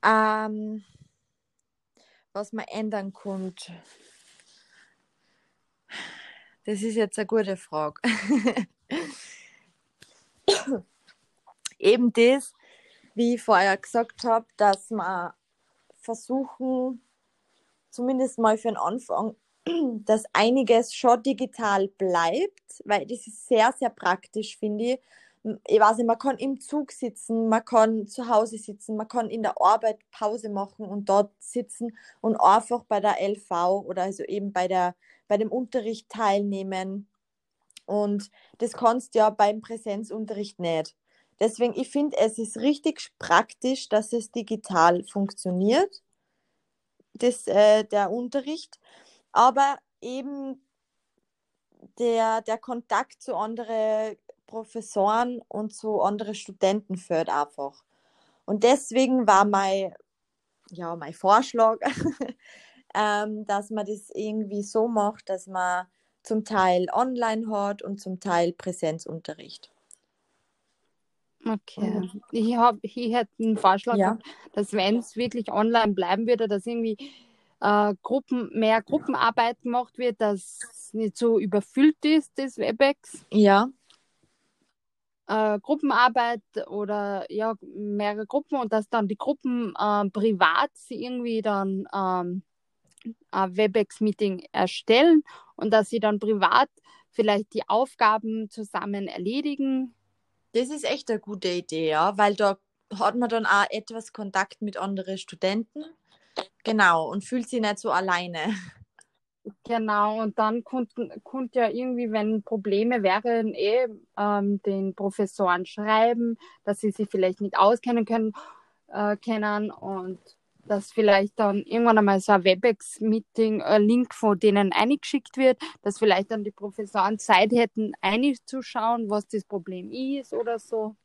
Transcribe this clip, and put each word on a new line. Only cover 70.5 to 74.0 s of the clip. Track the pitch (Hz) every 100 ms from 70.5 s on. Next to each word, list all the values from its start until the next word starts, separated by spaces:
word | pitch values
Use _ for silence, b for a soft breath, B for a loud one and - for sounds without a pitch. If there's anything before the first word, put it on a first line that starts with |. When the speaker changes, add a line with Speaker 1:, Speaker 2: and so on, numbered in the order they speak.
| _ _ _ _ _ _ _ _ _ -
Speaker 2:
Okay. | 214 - -
Speaker 1:
Und | 208 214 185 196 _
Speaker 2:
Ich | 233 220 240
hab, | 240 226
ich | 208 -
hätte | 240 240 220 _
einen | 226 214
Vorschlag | 196 196 240
Speaker 1:
Ja. | 226